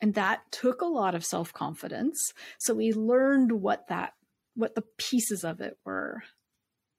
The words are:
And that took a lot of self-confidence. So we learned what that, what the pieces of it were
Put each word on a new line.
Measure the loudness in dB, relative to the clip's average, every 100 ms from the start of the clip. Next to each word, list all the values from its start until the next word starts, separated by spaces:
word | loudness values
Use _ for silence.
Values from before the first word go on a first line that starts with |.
And | 0
that | 2 0 0 -6
took | 0 0 2
a | 0
lot | 2 0
of | 0
self-confidence. | -2 -4 -6 -6 -8 -8 -10 -4 -2 -2 -6 -6 -18 -6
So | -2
we | 0 2
learned | 2 4 4 6 6 6
what | 4 0 -2 -2
that, | -6 -6 -10 _ _ _
what | -4 -2
the | -2 -8 -10
pieces | -2 0 0 -2
of | -4 -6
it | -10 -10 -6
were | -6 -4 -8 -14 _ _ _ _ _ _